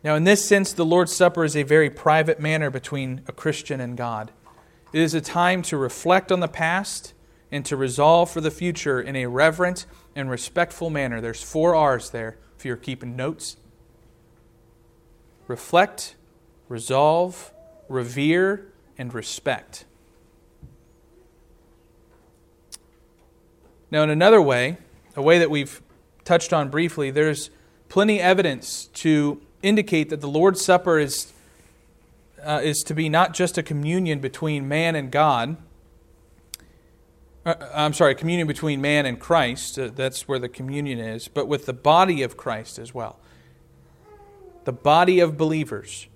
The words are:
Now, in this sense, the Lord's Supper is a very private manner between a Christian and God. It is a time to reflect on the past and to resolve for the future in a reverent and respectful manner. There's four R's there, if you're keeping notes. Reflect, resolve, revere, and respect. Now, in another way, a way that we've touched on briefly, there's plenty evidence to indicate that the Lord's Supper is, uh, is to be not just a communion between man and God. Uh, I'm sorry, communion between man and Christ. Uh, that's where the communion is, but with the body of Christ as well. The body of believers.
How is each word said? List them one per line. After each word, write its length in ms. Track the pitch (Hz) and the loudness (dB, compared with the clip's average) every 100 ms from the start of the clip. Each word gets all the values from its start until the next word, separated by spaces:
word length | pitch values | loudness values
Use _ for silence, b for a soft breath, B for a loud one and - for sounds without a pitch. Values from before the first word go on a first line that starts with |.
Now, 120 | 151 | 0
in 100 | 151 | 2
this 200 | 175 202 | 4 4
sense, 280 | - 202 190 | 4 2 2
the 120 | - | -2
Lord's 300 | 160 175 170 | 4 4 4
Supper 300 | - 175 175 | 4 4 4
is 120 | 156 147 | 0 0
a 60 | |
very 280 | 139 151 151 | 4 4 4
private 500 | - 160 156 156 151 | 0 2 2 2 0
manner 300 | 151 156 147 | -2 -2 -2
between 520 | 131 - 143 131 131 - | -6 -8 -8 -6 -8 -12
a 60 | |
Christian 480 | - 156 147 - 135 | -6 -4 -4 -6 -8
and 160 | 123 123 | -8 -6
God. 360 | 120 110 110 _ b b b b b | -6 -6 -10 _ b b b b b
It 120 | 156 | 0
is 100 | 160 | 0
a 80 | 160 | 0
time 400 | 151 175 175 185 | -4 0 0 0
to 140 | 170 151 | -4 -4
reflect 560 | 127 - 165 180 - | -6 -4 2 2 2
on 80 | 185 | -2
the 80 | 165 | -2
past 640 | - 165 180 202 - - _ b b b | -4 -2 -2 -4 -12 -14 _ b b b
and 100 | 143 131 | -8 -6
to 100 | 139 | -4
resolve 540 | 135 123 151 170 170 | -2 2 4 4 4
for 100 | 170 | -2
the 100 | 156 | -6
future 480 | 151 175 165 151 131 | -4 -6 -4 -2 -4
in 140 | 127 135 | -4 -6
a 100 | 123 | -4
reverent 580 | 123 160 160 180 180 - b b 143 | 2 2 4 -2 -2 -12 b b -10
and 140 | 135 | -6
respectful 580 | 123 - - 170 - 165 | -6 -6 -2 -4 -4 -6
manner. 320 | 151 131 117 | -4 -4 -4
There's 220 | 117 113 | -8 -10
four 320 | - 156 170 | -6 0 2
R's 340 | 160 147 127 - | 4 2 0 -4
there, 300 | 120 110 - _ _ | -10 -10 -12 _ _
if 80 | |
you're 120 | 131 117 | -10 -10
keeping 380 | - 127 123 | -10 -10 -10
notes. 440 | 123 135 160 - - _ _ _ _ _ _ _ _ _ _ _ _ _ _ _ _ _ _ - | -8 -8 -8 -14 -16 _ _ _ _ _ _ _ _ _ _ _ _ _ _ _ _ _ _ -12
Reflect, 680 | 120 - 170 208 - - - _ _ _ _ _ | -12 2 2 2 -2 -16 -16 _ _ _ _ _
resolve, 840 | 120 110 131 151 165 180 175 - - - - - | -12 -2 2 2 2 -2 -6 -20 -20 -20 -20 -8
revere, 840 | 131 120 127 147 170 190 202 196 _ _ - | -6 -6 -2 0 2 0 -2 -10 _ _ -14
and 160 | 123 | -10
respect. 720 | 117 104 - - 117 - - - _ _ _ _ _ _ _ - _ _ _ _ _ _ _ _ _ _ _ _ _ _ _ _ _ _ _ _ - _ _ _ _ _ _ _ _ _ _ _ | -10 -10 -8 -6 -6 -10 -20 -20 _ _ _ _ _ _ _ -20 _ _ _ _ _ _ _ _ _ _ _ _ _ _ _ _ _ _ _ _ -20 _ _ _ _ _ _ _ _ _ _ _
Now, 140 | 151 | 0
in 60 | 151 | 2
another 300 | 151 185 220 | 4 8 8
way, 380 | 147 123 127 170 - - _ - | 6 2 0 -4 -16 -20 _ 0
a 40 | |
way 180 | 143 175 | 4 6
that 120 | 160 | 4
we've 320 | 147 135 - _ _ _ _ | 0 -4 -12 _ _ _ _
touched 300 | - 170 - | 0 0 2
on 160 | 160 139 | -2 0
briefly, 400 | 147 170 160 139 | -2 -2 -2 -2
there's 400 | 139 156 143 - b b b _ | 2 0 0 -8 b b b _
plenty 300 | 190 208 208 | 0 2 2
evidence 680 | 180 185 175 127 - - - | 4 4 2 -2 -10 -14 -14
to 480 | - 165 151 147 143 - _ | -4 2 2 2 -4 -14 _
indicate 460 | 196 214 208 165 151 | 2 2 2 0 0
that 120 | 151 | -6
the 80 | 143 | -2
Lord's 360 | 151 190 185 | 4 4 4
Supper 340 | - 180 180 160 | 2 2 4 2
is, 340 | 143 - - b b b b b b _ _ _ _ - | 2 -4 -10 b b b b b b _ _ _ _ -16
uh, 160 | 147 147 | -6 -2
is 160 | 147 147 - | -2 -4 -4
to 80 | |
be 140 | 156 160 | -4 0
not 260 | 160 185 | 2 2
just 240 | 165 180 - | 0 -2 -2
a 40 | |
communion 580 | 160 147 147 180 175 147 | -4 -4 -2 -2 -2 -2
between 480 | 135 - 160 147 135 | -6 -6 -4 -4 -2
man 260 | 151 165 | -2 0
and 160 | 160 131 | -2 -2
God. 460 | 143 151 123 120 160 - - _ _ _ _ _ _ _ - b b b b _ _ _ _ | 2 2 2 -2 -8 -14 -20 _ _ _ _ _ _ _ -20 b b b b _ _ _ _
Uh, 100 | 165 165 135 | -6 -6 -6
I'm 180 | 147 151 | -4 -2
sorry, 220 | 151 156 | 4 4
communion 320 | 135 160 175 156 | 4 -2 -2 -2
between 340 | 143 156 139 | -4 -4 -2
man 240 | 143 147 | 0 0
and 140 | 139 117 | 0 -6
Christ. 580 | - 170 123 127 - - | 0 2 2 -4 -10 -8
Uh, 140 | 127 | -8
that's 360 | 131 131 131 - | -4 -6 -6 -6
where 100 | 135 | -6
the 100 | 123 | -6
communion 520 | 123 131 143 143 120 | -10 -8 -6 -6 -6
is, 260 | 110 113 - | -8 -10 -8
but 220 | - 120 | -6 -4
with 180 | 147 - | -4 -4
the 60 | |
body 500 | 123 143 165 190 156 | -2 4 6 4 2
of 140 | 123 - | -4 -6
Christ 420 | - 110 110 - | -10 -8 -10 -16
as 160 | 117 | -14
well. 240 | 127 113 - b b b b b _ _ _ 427 415 - - - - | -12 -12 -14 b b b b b _ _ _ -20 -20 -20 -20 -20 -12
The 80 | - | -10
body 460 | 123 143 156 180 180 | -2 2 4 6 4
of 180 | 170 151 | 2 0
believers. 720 | 160 160 147 104 - - - | -2 0 -4 -8 -12 -18 -18